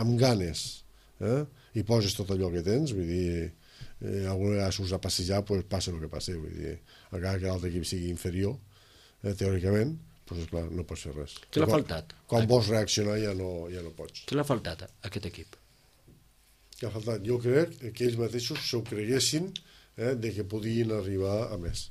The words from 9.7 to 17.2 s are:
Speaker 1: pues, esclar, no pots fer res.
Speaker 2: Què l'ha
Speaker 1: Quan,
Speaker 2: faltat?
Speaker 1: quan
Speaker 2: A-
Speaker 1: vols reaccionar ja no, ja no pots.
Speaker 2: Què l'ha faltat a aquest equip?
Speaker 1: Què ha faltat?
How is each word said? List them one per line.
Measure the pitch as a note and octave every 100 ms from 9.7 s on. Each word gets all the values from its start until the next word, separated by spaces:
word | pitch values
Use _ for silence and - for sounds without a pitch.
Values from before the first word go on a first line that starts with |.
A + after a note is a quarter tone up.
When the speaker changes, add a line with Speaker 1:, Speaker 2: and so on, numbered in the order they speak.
| G#2 B2+ D#3+ - - -
Speaker 1:
pues, | F2
esclar, | E2 E2+ E2
no | E2+
pots | E2 E2 -
fer |
res. | C#2+ C#2+ - -
Speaker 2:
Què | D3
l'ha | D#3
Speaker 1:
Quan, | -
Speaker 2:
faltat? | F2 D#2+ - - -
Speaker 1:
quan | A#2
Speaker 2:
A- | A2
Speaker 1:
vols | B2 G#2
reaccionar | A2 G2+ - G#2 G#2+
ja | G#2+ F#2+
no, | F#2 F2 E2+
ja | F2+
no | E2
pots. | D#2+ D#2+ - -
Speaker 2:
Què | C#3
l'ha |
faltat | C#3+ A#2+ F2+ E2
a | - -
aquest | - G2+ F#2
equip? | - E2 - _ _ _ _ - - _ _ _ _ _ -
Speaker 1:
Què | A2
ha |
faltat? | G#2+ G#2+ A2